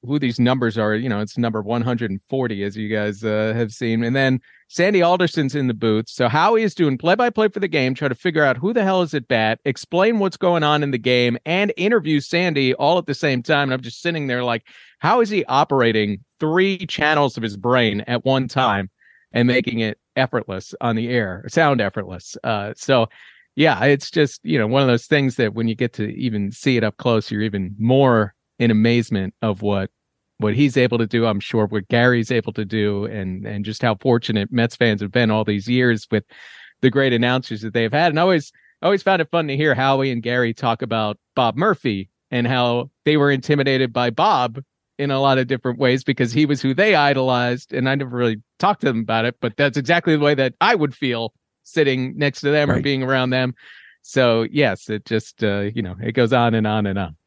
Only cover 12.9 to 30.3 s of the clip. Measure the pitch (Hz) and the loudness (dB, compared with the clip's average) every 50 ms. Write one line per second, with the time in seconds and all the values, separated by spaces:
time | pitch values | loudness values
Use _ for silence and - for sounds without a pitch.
12.9 | 170 180 170 - 139 - - 151 131 127 117 - 156 143 143 135 127 127 131 139 | 2 2 0 -4 -6 -2 -2 -2 -2 -2 0 0 0 2 2 0 -2 -4 -6 -10
13.9 | 131 - - 170 170 160 147 135 123 123 123 123 117 117 _ - - - - - | -16 -8 -6 -6 -4 -4 -4 -4 -4 -2 -2 -2 -4 -4 _ -12 -20 -20 -20 -20
14.9 | _ _ - 156 208 247 233 202 214 196 147 - 127 135 151 - 143 135 120 117 | _ _ 0 2 2 2 2 2 0 -4 -2 0 2 2 2 2 2 2 2 4
15.9 | 110 107 107 104 104 98 - _ _ _ - 156 156 180 190 196 196 180 180 156 | 2 2 0 0 -2 -6 -8 _ _ _ -4 -2 0 2 2 2 0 -2 -4 -4
16.9 | - - 151 151 156 151 143 135 - - 113 113 101 98 92 120 123 127 120 110 | -2 0 2 2 4 4 2 0 0 -4 -6 -6 -8 -4 -2 2 2 4 4 2
17.9 | 104 101 107 - 123 120 - 131 135 131 131 120 - 135 131 117 101 98 95 95 | 0 -2 -4 -4 -4 -2 0 0 0 0 -2 -2 -2 0 0 2 0 0 -4 -6
18.9 | _ _ _ _ _ _ _ _ - 117 120 123 123 127 123 127 120 117 113 107 | _ _ _ _ _ _ _ _ -2 0 2 2 2 0 -2 -2 -4 -4 -4 -4
19.9 | 107 _ _ _ _ - 131 127 - 123 - - 98 92 - - - - - 120 | -6 _ _ _ _ -2 -2 -2 -2 -6 -6 -4 -10 -10 -10 -12 -14 -6 -4 -2
20.9 | 113 113 117 120 127 123 110 95 92 90 - - - 165 165 147 139 120 107 98 | -2 -2 -4 -2 -2 -2 -2 -2 -8 -10 -12 -4 0 2 2 4 2 2 0 -2
21.9 | - - 98 92 92 87 - - - - - 127 110 104 101 104 - - - - | -4 -6 -10 -10 -12 -16 -16 -16 -18 -8 -4 -4 -4 -4 -4 -8 -12 -12 -2 2
22.9 | 135 127 131 - _ - - - _ _ _ _ _ - 147 160 131 92 110 139 | 2 2 2 0 _ -20 -20 -20 _ _ _ _ _ 0 2 2 2 2 2 2
23.9 | 143 139 - - - 170 151 139 - - _ 151 160 139 110 107 120 135 139 131 | 2 2 0 -6 -2 0 0 0 -2 -10 _ -4 -2 0 0 2 2 2 2 4
24.9 | 120 113 - - 151 147 139 131 117 - 123 107 101 110 113 113 113 113 127 117 | 2 0 2 0 0 2 2 0 0 0 -2 -2 0 -2 -2 -2 -2 -2 -4 -6
25.9 | _ - 110 104 - - - 123 110 104 101 98 120 - - 143 131 117 110 107 | _ -6 -6 -6 -6 -4 -4 -4 -2 -2 -4 -4 -6 -4 -2 0 2 2 0 -2
26.9 | - _ - 127 117 110 104 - 113 104 107 110 101 101 95 90 101 101 107 117 | -4 _ -2 0 0 0 0 -2 -4 -4 -4 -4 -4 -4 -6 -6 -6 -4 0 2
27.9 | 127 135 139 131 120 113 107 98 _ _ _ _ _ _ 123 117 110 107 107 117 | 4 4 6 6 4 4 2 0 _ _ _ _ _ _ 0 2 4 4 4 4
28.9 | 117 120 113 - 113 101 95 92 - _ - 110 101 95 107 104 101 98 95 - | 4 2 0 0 -4 -4 -4 -4 -8 _ -4 -4 -4 -2 -2 -2 -2 -2 -4 -6
29.9 | _ _ _ _ _ _ _ _ | _ _ _ _ _ _ _ _